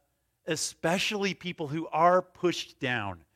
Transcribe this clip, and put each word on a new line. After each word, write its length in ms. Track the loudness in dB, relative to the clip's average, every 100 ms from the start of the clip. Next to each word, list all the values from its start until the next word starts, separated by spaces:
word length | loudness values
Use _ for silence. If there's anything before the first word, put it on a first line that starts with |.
| _ _ _ _ -6
especially 880 | -4 -6 -4 -2 0 -2 -2 -2
people 360 | -4 -8 -8 -6
who 180 | -6 -2
are 340 | 4 6 6
pushed 580 | 2 -2 -2 -2 -6 -8
down 440 | -4 -2 -4 -8 _